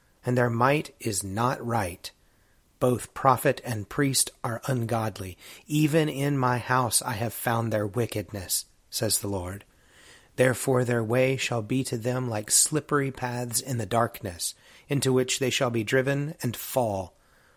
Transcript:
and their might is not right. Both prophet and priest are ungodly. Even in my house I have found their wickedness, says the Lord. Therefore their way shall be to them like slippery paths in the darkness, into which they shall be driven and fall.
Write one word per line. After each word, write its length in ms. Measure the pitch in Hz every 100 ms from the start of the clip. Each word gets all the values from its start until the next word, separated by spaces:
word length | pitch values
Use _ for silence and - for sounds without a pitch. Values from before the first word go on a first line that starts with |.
| _ _
and 120 | - 123
their 140 | 123
might 440 | 117 123 147 - -
is 240 | 117 98
not 420 | 98 98 120 139
right. 460 | 117 117 95 87 - - _ _ _ _ _ _
Both 360 | 127 117 -
prophet 460 | - 135 123 147 127
and 240 | - 113 101
priest 420 | - 139 131 - -
are 160 | 123 113 -
ungodly. 720 | 131 113 113 110 95 95 92 - - -
Even 420 | 151 156 160 151
in 280 | 135 143 143
my 220 | 127 123
house 420 | - 127 120 -
I 120 | 123
have 200 | 107 117
found 400 | - - 117 117
their 140 | 107 104
wickedness, 800 | 110 113 107 92 101 90 - - _ _
says 300 | - 110 -
the 80 | 101
Lord. 360 | 98 90 98 - _ _ - - - _
Therefore 500 | - 127 120 - 127
their 180 | 123 120
way 360 | 110 123 131 135
shall 240 | - 120
be 200 | 107 127
to 120 | 131 120
them 320 | 113 127 123
like 220 | 107 107
slippery 600 | - - 151 - 147 135
paths 500 | 131 127 120 123 113
in 180 | - 123
the 80 | 98
darkness, 680 | 117 117 - 101 85 - - - - -
into 240 | 143 135
which 260 | 127 127 -
they 100 | 127
shall 220 | - 131
be 140 | 117
driven 500 | 110 135 131 139 143 170
and 120 | 127
fall. 640 | 113 - 131 117 98 92 - _ _ _